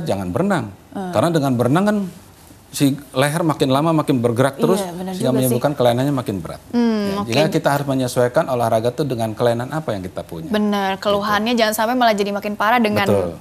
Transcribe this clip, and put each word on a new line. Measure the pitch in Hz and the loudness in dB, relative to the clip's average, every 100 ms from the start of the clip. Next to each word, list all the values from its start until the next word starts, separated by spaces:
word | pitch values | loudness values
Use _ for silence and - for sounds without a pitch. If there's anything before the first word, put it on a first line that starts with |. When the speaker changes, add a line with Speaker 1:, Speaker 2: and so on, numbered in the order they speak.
Speaker 1:
jangan | 160 98 90 | 0 -4 -2
berenang. | 90 196 180 107 95 - | -2 0 0 -4 -10 -16
Speaker 2:
Heeh. | - 185 | -10 -4
Speaker 1:
Karena | 170 160 | 0 2
dengan | 165 139 | 2 2
berenang | 120 120 156 208 | 2 2 2 2
kan | 208 185 - - - - - - | 0 -2 -10 -20 -20 -20 -20 -14
si | - 143 143 - | 0 0 0 -4
leher | 127 143 160 | 0 0 2
makin | 165 139 139 | 0 0 2
lama | 135 165 | 2 2
makin | 156 147 131 | 2 2 2
bergerak | 120 117 135 | 2 2 2
Speaker 2:
Iya, | - | 2
Speaker 1:
terus, | 226 - | 0 2
Speaker 2:
benar | 185 170 185 | -2 -6 -8
Speaker 1:
sehingga | 185 | -4
Speaker 2:
juga | 131 | 0
sih. | 127 | 2
Speaker 1:
menimbulkan | 127 120 147 | 2 2 0
kelainannya | 147 123 120 139 | 2 2 2 0
makin | 135 117 98 | 0 -2 -6
berat. | 80 - - | -6 -12 -6
Speaker 2:
Hmm, | 240 233 220 | 0 0 0
Speaker 1:
Ya, | 202 196 | -2 -4
Speaker 2:
oke. | 117 | 0
Speaker 1:
jadi | 117 156 | 2 2
kita | 160 156 | 2 2
harus | 143 143 | 0 0
menyesuaikan | 131 123 - 123 151 165 | 0 0 2 2 2 0
olahraga | 123 113 113 117 | 0 2 2 0
tuh | 143 143 | -2 -2
dengan | 120 113 | -2 -4
kelainan | 104 120 117 127 | 0 0 0 -4
apa | 151 156 | -6 -6
yang | 104 92 | -6 -6
kita | - | -10
punya. | - 82 80 | -10 -10 -4
Speaker 2:
Benar, | 214 208 202 190 | -2 0 0 -2
Speaker 1:
Gitu. | 190 | -2
Speaker 2:
keluhannya | 214 202 202 208 220 240 | -2 0 0 -2 0 2
jangan | 220 | 0
sampai | 220 220 254 | 0 0 2
malah | 240 | 2
jadi | 208 202 | 2 -2
makin | 202 208 | -4 -6
parah | 208 208 247 | -2 2 2
dengan, | 214 208 202 | 2 2 2
Speaker 1:
Betul. | 202 175 165 | 0 0 -6